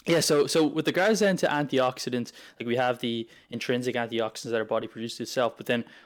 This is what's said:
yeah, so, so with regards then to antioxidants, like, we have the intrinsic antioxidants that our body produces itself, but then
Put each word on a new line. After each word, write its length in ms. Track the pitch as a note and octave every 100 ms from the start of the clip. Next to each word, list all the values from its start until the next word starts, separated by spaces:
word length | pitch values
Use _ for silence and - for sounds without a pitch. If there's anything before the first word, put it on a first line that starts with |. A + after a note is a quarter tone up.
| -
yeah, 140 | E3+
so, 260 | - D3 C#3
so 180 | E3+
with 220 | D#3 D#3 D3+
regards 320 | F3 G3 G#3+
then 180 | G3+ F3+
to 100 | F3+
antioxidants, 840 | D3 D3 C3 B2+ - - B2 A2+ - - -
like, 80 | A#2
we 80 | A#2+
have 240 | B2 A#2+
the 280 | A#2+ A#2 A2+ - _
intrinsic 460 | A#2+ - B2 B2 A#2+
antioxidants 540 | A#2 A2+ A2 - A#2
that 20 |
our 100 | A2+
body 220 | A2 A2 A2
produces 320 | A2+ A2+ -
itself, 380 | A2+ - A#2 -
but 100 | A#2
then 180 | A#2+ - -